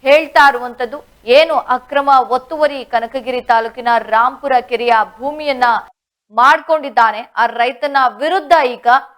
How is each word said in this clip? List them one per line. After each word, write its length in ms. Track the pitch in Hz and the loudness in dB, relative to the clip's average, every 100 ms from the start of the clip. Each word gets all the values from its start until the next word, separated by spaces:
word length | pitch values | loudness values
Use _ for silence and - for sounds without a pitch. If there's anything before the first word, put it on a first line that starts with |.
ಹೇಳ್ತಾ 460 | 269 294 302 330 285 | 2 2 2 2 2
ಇರುವಂತದ್ದು. 560 | 247 247 240 247 285 - _ | 2 -8 -8 -8 -10 -18 _
ಏನು 300 | 220 254 320 | 2 2 4
ಅಕ್ರಮ 560 | 294 - 254 - 285 277 269 240 | -2 -2 -6 -2 -4 2 2 2
ಒತ್ತುವರಿ 560 | 247 254 320 302 277 | -4 -4 -4 -2 -4
ಕನಕಗಿರಿ 560 | 233 233 226 269 233 254 | -6 -6 -4 -8 -6 -8
ತಾಲೂಕಿನ 480 | 247 226 226 226 240 233 | 0 0 0 -6 -2 -2
ರಾಂಪುರ 540 | 220 220 240 269 285 254 | 0 0 0 -2 -2 -2
ಕೆರೆಯ 320 | 247 233 240 226 208 - | 0 -4 0 0 0 -6
ಭೂಮಿಯನ್ನ 460 | 262 302 294 262 240 220 - _ _ _ _ | -10 -6 -6 0 0 0 -6 _ _ _ _
ಮಾಡ್ಕೊಂಡಿದ್ದಾನೆ, 1000 | 214 254 311 294 311 262 220 226 208 247 - | 2 2 2 0 -4 0 0 0 0 -10 -2
ಆ 100 | 233 | -2
ರೈತನ 500 | 233 240 269 294 277 254 | 0 -4 -2 -4 0 0
ವಿರುದ್ಧ 440 | 214 294 370 294 330 262 | -2 -2 -2 2 2 2
ಈಗ 200 | 240 240 254 - | -2 2 0 0